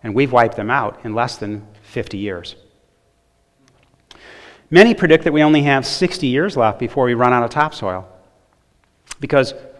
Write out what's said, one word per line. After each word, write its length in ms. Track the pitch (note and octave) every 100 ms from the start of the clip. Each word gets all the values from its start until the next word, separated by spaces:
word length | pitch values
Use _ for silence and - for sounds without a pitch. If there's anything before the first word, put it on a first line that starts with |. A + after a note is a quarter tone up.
And 100 | A2+
we've 180 | G#2 C#3
wiped 240 | B2 A2+
them 140 | - G#2+
out 340 | C3+ G#2+ -
in 120 | A2+
less 220 | A2 B2 -
than 280 | G#2 G#2 G#2 -
fifty 380 | - B2 - G2
years. 360 | G#2 F2 - - _ _ _ _ _ _ _ _ _ _ _ _ _ _ _ - - - - - _
Many 240 | E3+ A#3
predict 300 | A3+ F3 D#3+
that 100 | D#3+
we 80 | D3+
only 220 | D3+ D3+
have 200 | C#3+ C3+
sixty 440 | - - F3+ - C#3
years 280 | C3 F#3+
left 220 | C3+ A2 G#2
before 280 | A#2 C#3+
we 100 | B2
run 180 | A#2+ B2
out 80 | B2
of 80 | A#2
topsoil, 580 | D3+ D3+ - G2 F#2 F2+ - _ _ _ _ _ _ _ _ _ -
because 360 | C#3 C#3+ B2+ - -